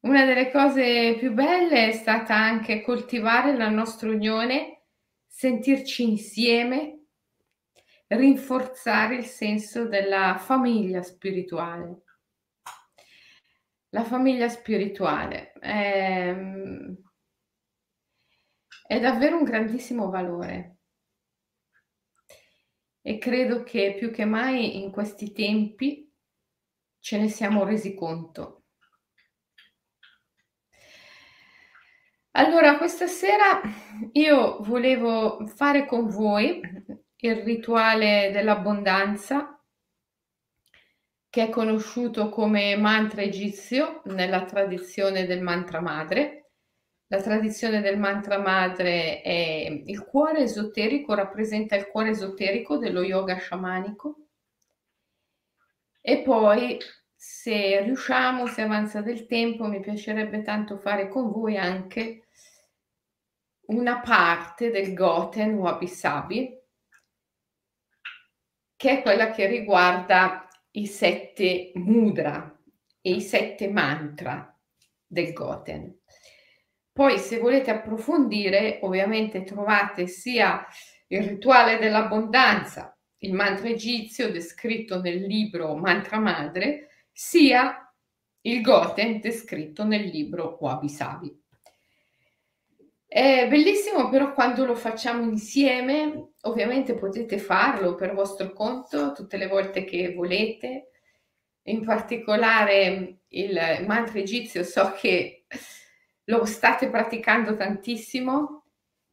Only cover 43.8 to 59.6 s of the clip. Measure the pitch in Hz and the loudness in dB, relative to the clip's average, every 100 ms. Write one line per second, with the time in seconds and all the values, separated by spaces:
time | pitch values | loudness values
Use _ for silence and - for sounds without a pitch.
43.8 | 320 320 196 190 185 185 185 202 196 180 | -2 -6 -10 -4 0 -2 -2 -2 -2 -4
44.8 | - - 196 190 180 180 180 175 180 165 | -8 -2 -2 0 -2 -4 -2 -4 -4 -6
45.8 | 170 151 160 208 294 - _ _ _ _ | -6 -6 -2 -2 -2 -6 _ _ _ _
46.8 | _ _ _ 196 208 214 214 214 226 214 | _ _ _ -4 0 0 0 -2 -2 0
47.8 | 196 202 202 202 202 202 196 190 185 180 | 0 0 -2 -2 -2 -2 2 2 0 0
48.8 | 180 175 160 - - 170 165 156 160 147 | 0 0 -2 -4 -4 -2 -2 -4 -6 -8
49.8 | 147 202 - 277 311 311 233 208 214 - | -10 -12 -2 2 2 2 0 -2 -6 -2
50.8 | 214 277 - 208 196 214 214 214 214 202 | -2 -2 0 -2 -2 -4 -4 -2 -2 -2
51.8 | 202 214 220 214 190 190 196 233 - 294 | -2 -2 -2 -2 -6 -4 -2 -2 -2 -4
52.8 | 226 180 185 190 190 185 - 180 185 185 | -2 -2 0 -2 -2 -6 -6 -8 -6 -6
53.8 | 190 208 302 302 _ _ _ _ _ _ | -6 -10 -12 -14 _ _ _ _ _ _
54.8 | _ _ _ _ _ _ _ _ _ _ | _ _ _ _ _ _ _ _ _ _
55.8 | _ _ - 285 269 226 214 220 247 - | _ _ 0 0 4 6 6 6 2 -6
56.8 | - - _ _ - - 240 208 196 196 | -10 -20 _ _ -20 -12 -4 0 2 2
57.8 | 208 262 - 254 254 254 247 226 220 214 | 2 -2 0 0 0 -2 -4 -4 -2 -2
58.8 | 208 214 208 233 - 226 233 226 | -2 -4 -6 -8 -4 -2 -2 -2